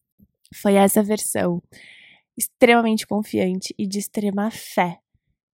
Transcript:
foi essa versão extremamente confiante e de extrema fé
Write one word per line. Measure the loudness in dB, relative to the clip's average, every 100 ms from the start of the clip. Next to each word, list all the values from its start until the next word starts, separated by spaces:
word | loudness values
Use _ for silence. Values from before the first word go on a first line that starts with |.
| _ _ _ _ _
foi | -4 2
essa | 4 6 4
versão | 0 -2 -4 -2 -2 -4 -8 -20 -20 -20 -20 _ _ -10
extremamente | -10 _ 4 6 2 -2 -2
confiante | -6 -4 -2 -2 -2 -8 -8
e | -8
de | -6
extrema | -8 -6 -4 -2 -4
fé | -6 -6 -2 -2 -4 _ _ _ _ _